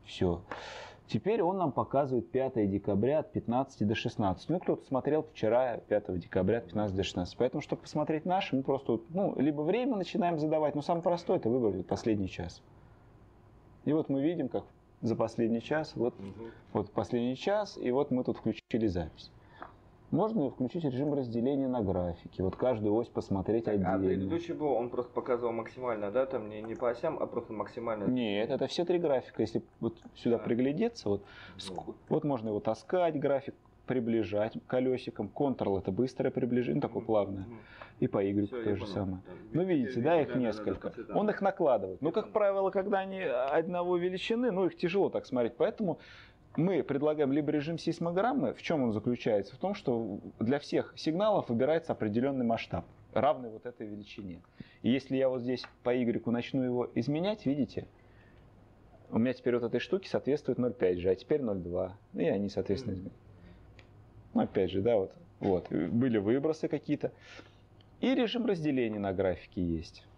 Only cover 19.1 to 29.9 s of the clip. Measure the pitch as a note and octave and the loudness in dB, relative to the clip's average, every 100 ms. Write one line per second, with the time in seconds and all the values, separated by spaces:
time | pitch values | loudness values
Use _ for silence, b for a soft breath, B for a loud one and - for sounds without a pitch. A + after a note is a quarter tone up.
19.1 | - - - B B B B - - - | -10 -20 -20 B B B B -20 -20 -4
20.1 | C#3 G#3+ A3+ C#3 - B2+ F3+ D#3 B2+ D3 | 0 0 0 -2 -2 -4 0 -2 0 0
21.1 | C#3+ B2+ A#2 B2 C#3+ C3+ B2+ G2 F2+ F2+ | 0 -2 0 0 0 0 0 0 0 -2
22.1 | E2+ - - F#2 - B2+ A2+ G#2+ G#2+ A#2+ | -6 -12 -2 -2 0 0 2 2 2 0
23.1 | - - G2 F#2 A2 A2+ G#2 F#2 G2 F#2+ | -4 -2 -2 2 0 2 0 2 2 2
24.1 | F#2+ F#2+ E3+ E3+ D3 D3 A2+ A#2+ A#2+ A#2+ | 2 0 -2 -4 -4 0 0 0 -4 -4
25.1 | - A#2 A#2+ A#2+ A2+ A2 - B2+ G#2+ G#2 | -4 -2 0 0 -4 -6 -8 -4 -2 0
26.1 | A2+ C3+ B2+ G#2+ G#2+ A2+ A2+ B2 A#2+ D#3+ | 0 0 -2 -6 -8 -8 -2 -2 0 -2
27.1 | - A#2+ A#2+ A#2 A2 G#2 - A#2 A2 G2 | -2 -4 -4 -6 -8 -6 -6 -4 -2 0
28.1 | B2+ A#2 G2+ A#2 C3 C3+ - E3+ F3 E3+ | 2 2 2 0 0 0 0 2 2 4
29.1 | C3 - - A2 A#2 - - A#2 | 2 0 -2 -2 -2 -6 -6 -6